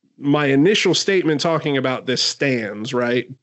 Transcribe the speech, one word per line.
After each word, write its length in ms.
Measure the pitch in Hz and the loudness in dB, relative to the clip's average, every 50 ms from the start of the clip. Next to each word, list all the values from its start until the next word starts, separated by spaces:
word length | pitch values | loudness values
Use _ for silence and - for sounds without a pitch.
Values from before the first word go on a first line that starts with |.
| _ _ _ - | _ _ _ -6
my 300 | - 143 143 147 147 139 | -2 0 2 2 2 2
initial 460 | 139 135 143 185 220 - - 190 160 | 4 4 4 4 4 4 2 2 0
statement 460 | - - - 196 185 165 156 156 143 | 0 0 0 0 2 2 2 0 0
talking 360 | - 170 165 156 147 151 143 135 | 0 0 0 0 -2 -2 -2 -2
about 280 | 131 131 127 120 - | -2 -2 -4 -4 -4
this 160 | 131 127 117 | -4 -2 -2
stands, 720 | - - - - 147 139 131 120 110 101 107 104 107 113 127 | -2 -4 -2 -2 -2 0 0 -2 -4 -6 -8 -8 -8 -6 -4
right? 380 | 123 123 120 120 127 120 - 131 - | -2 -2 0 0 -2 -2 -4 -10 -20